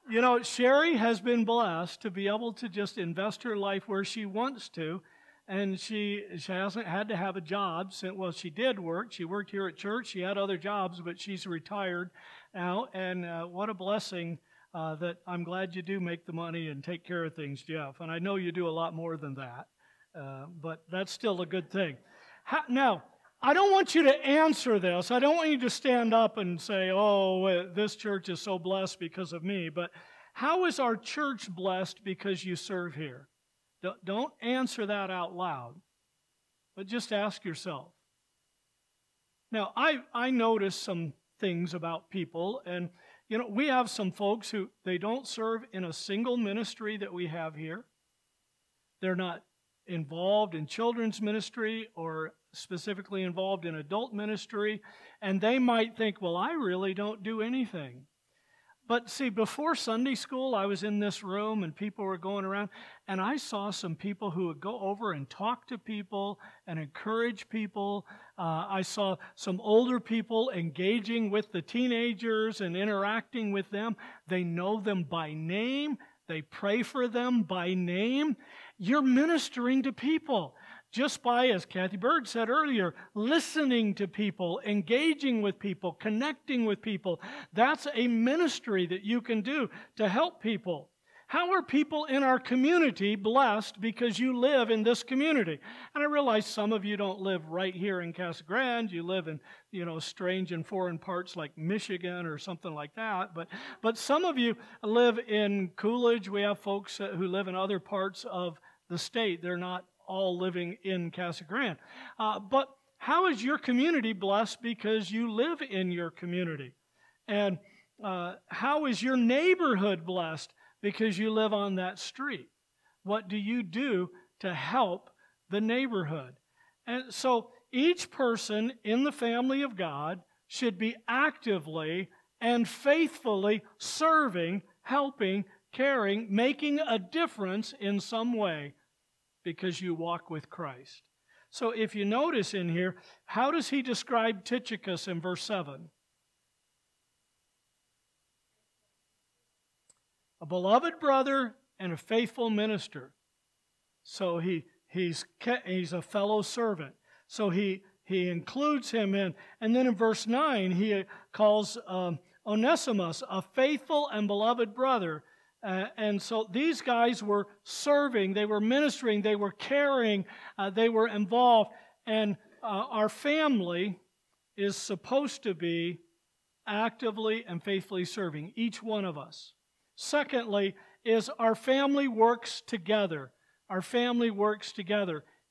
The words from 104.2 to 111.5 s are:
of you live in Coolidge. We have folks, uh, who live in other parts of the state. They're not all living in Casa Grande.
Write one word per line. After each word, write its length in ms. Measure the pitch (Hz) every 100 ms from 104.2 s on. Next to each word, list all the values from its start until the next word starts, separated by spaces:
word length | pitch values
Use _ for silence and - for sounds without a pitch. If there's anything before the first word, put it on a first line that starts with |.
of 140 | 359 269
you 180 | 240 226 - -
live 380 | 214 226 240 226
in 480 | - 214 208 202 185 -
Coolidge. 520 | 208 240 240 233 190
We 140 | 202
have 160 | 208 202
folks, 420 | 202 202 196 -
uh, 100 | 202 180
who 120 | 185
live 180 | 190 190
in 80 |
other 240 | 185 196 196
parts 480 | - 202 196 185 240
of 300 | 185 175 156 - _ -
the 100 | 175
state. 420 | - 233 220 170
They're 160 | 175 175
not 280 | 180 180 - _ -
all 280 | 190 190 175
living 400 | 185 175 175 208
in 300 | 196 185 170
Casa 320 | 180 175 165
Grande. 340 | 156